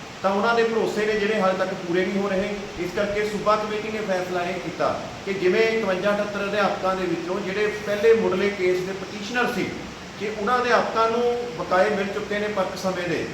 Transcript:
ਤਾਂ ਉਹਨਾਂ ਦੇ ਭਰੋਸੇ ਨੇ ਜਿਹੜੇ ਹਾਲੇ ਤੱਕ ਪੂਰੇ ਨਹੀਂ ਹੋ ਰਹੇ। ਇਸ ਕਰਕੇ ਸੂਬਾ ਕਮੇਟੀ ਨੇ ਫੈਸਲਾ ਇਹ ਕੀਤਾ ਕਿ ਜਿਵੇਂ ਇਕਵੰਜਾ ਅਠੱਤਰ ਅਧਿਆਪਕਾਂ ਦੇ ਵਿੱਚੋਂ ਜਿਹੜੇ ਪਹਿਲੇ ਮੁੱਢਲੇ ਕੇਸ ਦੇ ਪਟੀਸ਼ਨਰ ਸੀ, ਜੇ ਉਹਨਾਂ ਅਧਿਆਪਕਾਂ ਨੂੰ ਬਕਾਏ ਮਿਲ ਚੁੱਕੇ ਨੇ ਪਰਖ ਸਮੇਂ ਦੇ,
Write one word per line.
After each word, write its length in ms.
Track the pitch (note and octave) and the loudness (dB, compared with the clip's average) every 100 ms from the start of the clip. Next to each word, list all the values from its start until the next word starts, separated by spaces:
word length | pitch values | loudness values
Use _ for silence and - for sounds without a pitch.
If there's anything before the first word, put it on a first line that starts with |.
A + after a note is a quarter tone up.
| - - | -14 -2
ਤਾਂ 80 | F#3+ | 0
ਉਹਨਾਂ 240 | G3+ A3 | 2 2
ਦੇ 100 | A#3 | 4
ਭਰੋਸੇ 420 | A3+ A3 F#3 G#3 G#3+ | 4 2 0 0 0
ਨੇ 60 | |
ਜਿਹੜੇ 280 | G#3+ G3+ G#3+ | 2 2 2
ਹਾਲੇ 180 | F#3+ F3+ | 2 2
ਤੱਕ 160 | F#3 | 0
ਪੂਰੇ 320 | F3+ F3 F3 F#3 | -2 -2 0 2
ਨਹੀਂ 160 | G3+ | 0
ਹੋ 60 | G3 | 0
ਰਹੇ। 280 | F#3+ G3+ G3+ - - | 0 0 -4 -8 -6
ਇਸ 120 | E3+ G#3+ | -4 -2
ਕਰਕੇ 280 | G3+ G#3 | -2 0
ਸੂਬਾ 320 | G#3 G3+ G#3 G#3+ | -2 0 2 2
ਕਮੇਟੀ 360 | G#3 G#3+ A3 | 2 -4 -4
ਨੇ 60 | A3 | -4
ਫੈਸਲਾ 440 | F#3+ F#3 F3+ F3+ | -2 -2 -2 -2
ਇਹ 120 | F3 | -2
ਕੀਤਾ 460 | F#3 E3+ - C#3 - - - | -4 -6 -2 0 0 -6 -10
ਕਿ 80 | - | -6
ਜਿਵੇਂ 300 | F#3+ F3+ G#3 | 0 4 4
ਇਕਵੰਜਾ 480 | A3+ A3 G3+ F#3 G3+ | 4 2 0 0 2
ਅਠੱਤਰ 340 | G3+ G3+ G3+ | 0 0 -2
ਅਧਿਆਪਕਾਂ 520 | G3 G#3 G3 - F#3 F#3+ | -2 0 0 2 0 0
ਦੇ 100 | F3+ | 0
ਵਿੱਚੋਂ 340 | E3 E3 G3 | -2 -2 -4
ਜਿਹੜੇ 260 | F#3+ G3 G#3+ G#3 - | -2 0 0 -2 -2
ਪਹਿਲੇ 280 | G#3 A3 | 2 6
ਮੁੱਢਲੇ 360 | A3+ F#3 F#3+ G3+ | 6 6 2 0
ਕੇਸ 300 | G3+ F3+ F3+ | 2 2 2
ਦੇ 120 | F3+ | 0
ਪਟੀਸ਼ਨਰ 600 | F#3+ - G3+ G3+ B3 A#3 | -6 -8 -8 -4 -2 0
ਸੀ, 160 | F#3+ D3 - - - - - | 0 -4 -6 -10 -12 -14 -8
ਜੇ 140 | G#3 G#3+ | -6 -4
ਉਹਨਾਂ 180 | G#3 B3 | 0 2
ਅਧਿਆਪਕਾਂ 520 | A#3+ A3 F#3+ A3+ A3+ | 4 2 2 2 2
ਨੂੰ 260 | A#3 A#3+ A#3+ G3 E3+ | 2 0 0 -4 -6
ਬਕਾਏ 320 | E3 F#3 G#3 | 0 2 4
ਮਿਲ 160 | G3 G3 | 2 -2
ਚੁੱਕੇ 320 | G#3 - G#3 | -4 -4 -4
ਨੇ 100 | G#3 | -2
ਪਰਖ 280 | G3 F#3 F#3 | -2 -2 -2
ਸਮੇਂ 320 | F#3+ F3+ F3 | -4 -2 -2
ਦੇ, 180 | D3 A2+ | -2 -4